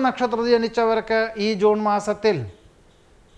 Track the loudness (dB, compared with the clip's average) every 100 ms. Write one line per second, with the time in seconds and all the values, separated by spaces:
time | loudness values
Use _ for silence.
0 | 0 0 -2 0 2 2 2 0 0 0
1 | 0 0 -2 -2 -2 2 2 2 0 -2
2 | -2 0 0 0 -4 -14 -20 _ _ _
3 | _ _ _